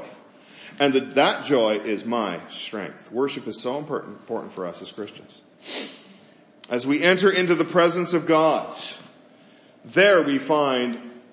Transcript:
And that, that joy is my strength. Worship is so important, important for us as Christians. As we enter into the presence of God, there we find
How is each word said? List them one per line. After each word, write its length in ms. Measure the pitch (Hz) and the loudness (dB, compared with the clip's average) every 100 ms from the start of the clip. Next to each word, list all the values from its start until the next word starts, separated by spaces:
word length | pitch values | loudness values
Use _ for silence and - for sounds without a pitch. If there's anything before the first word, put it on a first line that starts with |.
| - - - _ - - - - | -10 -20 -20 _ -20 -20 -14 0
And 140 | 143 131 | 2 2
that, 180 | 117 | 2
that 320 | 143 160 - 131 | 2 2 2 0
joy 300 | 139 110 107 | 2 2 0
is 320 | 113 101 117 | -2 -4 -2
my 320 | 117 104 85 - | -2 -2 -6 -10
strength. 600 | - - 110 87 - - | -12 -10 -10 -10 -14 -10
Worship 340 | 113 139 139 117 | -4 -2 -4 -8
is 160 | 104 | -6
so 160 | 123 139 | -6 -6
important, 360 | 151 127 - | -6 -8 -8
important 380 | 101 - 113 - | -14 -10 -10 -8
for 140 | - 90 | -10 -10
us 160 | 82 | -10
as 100 | 95 | -14
Christians. 480 | - 101 - - - _ _ - - - - - - - _ _ _ - | -12 -12 -14 -20 -20 _ _ -10 -8 -10 -14 -20 -20 -20 _ _ _ -8
As 160 | 123 127 | -4 -2
we 160 | 147 | 2
enter 260 | 175 185 196 | 4 4 4
into 240 | 180 180 | 4 2
the 100 | 165 | 2
presence 520 | 165 180 170 170 175 175 | 2 4 4 2 -2 -2
of 100 | 165 | 2
God, 500 | 160 160 135 - - - - - - _ _ - - _ _ 117 | 4 4 2 -2 -8 -10 -12 -18 -20 _ _ -20 -20 _ _ -4
there 380 | 160 202 190 | 4 6 6
we 160 | 143 139 | 4 0
find 600 | 131 151 143 127 123 117 - - - | 2 2 2 2 -2 -4 -12 -20 -20